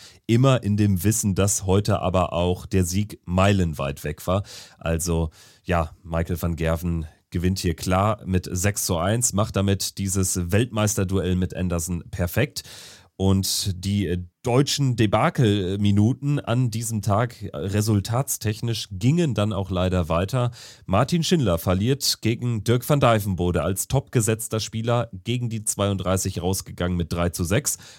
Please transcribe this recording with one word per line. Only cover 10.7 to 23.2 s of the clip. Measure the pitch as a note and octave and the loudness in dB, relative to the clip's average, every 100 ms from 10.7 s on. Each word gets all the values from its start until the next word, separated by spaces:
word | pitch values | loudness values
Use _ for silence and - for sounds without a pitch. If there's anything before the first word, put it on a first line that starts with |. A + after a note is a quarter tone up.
| G#2+ G#2+ - F#2 F#2+ F2 F2+ | 0 0 0 0 0 0 0
mit | F2+ - | -2 -2
Anderson | F2+ E2+ E2 E2+ - | -2 -2 -2 -6 -6
perfekt. | - F2 - B2 - - - - - _ - | -4 -2 0 0 -2 -14 -18 -20 -20 _ 0
Und | F#2+ G2 F#2+ - G2+ F2+ | 2 4 2 -2 -4 -4
die, | F#2+ G2+ E2 | -2 0 0
äh, | F2+ F2 _ | -2 -6 _
deutschen | B2 B2 C#3 - C3+ A2+ | 0 2 2 0 0 2
Debakelminuten | A2 G#2+ D#3 - A2+ G2+ F2+ G2+ G2+ G2+ G#2+ - C#3+ D3 | 2 4 2 4 4 4 0 0 2 4 4 2 -2 -2
an | - A#2+ B2 | 0 0 0
diesem | A2+ A2+ A2 | -2 -4 -4
Tag, | G#2+ G2+ A#2+ - | 0 0 0 -6
äh, | G#2 | -12
resultatstechnisch | C#2+ F#2 G#2 G#2+ G#2 F#2+ A#2 C#3 - G#2+ G#2+ A#2 A2 - | -6 -2 0 2 2 2 -2 -2 -4 -4 -4 -4 -4 -6
gingen | F#2+ A#2 E3+ E3 | -2 2 2 2
dann | G#2+ G#2 | 0 0
auch | G2 F#2+ | -2 -2
leider | F#2 F#2 F2+ D#2+ | 0 2 2 2
weiter. | E2 F#2+ C3 B2 - - - - | 0 0 0 -2 -4 -16 -14 0
Martin | F#2+ C3+ F3 | 2 2 0
Schindler | D#3 F3 A2 G2 | 2 2 2 2
verliert | G2 F#2 A2+ C#3 - - | 2 2 2 0 -2 -2
gegen | A2+ A#2 A#2+ A2+ | -2 -2 -2 -2
Dirk | G#2 A#2+ - | 0 0 2
van | C#3+ | 4
Dijvenbode | B2+ A2 | 4 4